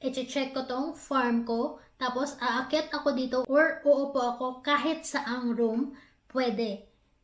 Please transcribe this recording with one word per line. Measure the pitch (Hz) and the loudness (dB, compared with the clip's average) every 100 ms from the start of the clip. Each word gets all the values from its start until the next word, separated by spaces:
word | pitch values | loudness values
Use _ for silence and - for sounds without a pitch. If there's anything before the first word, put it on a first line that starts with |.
i-check | 262 262 247 277 262 269 | -6 -4 -4 -4 -4 -4
ko | 247 | -4
tong | 254 311 - | -4 -4 -6
farm | - 269 247 233 233 | -2 0 2 2 2
ko. | 233 285 - - - | 0 -2 -4 -18 -6
Tapos, | 247 226 277 - | -4 -2 -4 -4
aakyat | 247 233 262 311 311 294 | -2 -2 0 0 0 0
ako | 285 | 0
dito | 254 254 254 254 | 0 0 0 2
or | 277 320 311 294 | 4 4 4 4
uupo | 269 277 269 | 4 4 0
ako | 240 240 254 254 - | 0 -2 -4 -4 0
kahit | 285 285 320 - | 2 2 -2 -4
saang | 277 247 247 240 | -4 -4 -2 -2
room, | 226 226 226 277 - - _ _ | 2 2 2 -2 -6 -20 _ _
pwede. | 262 247 202 226 196 - _ _ _ | 0 0 0 -2 -4 -12 _ _ _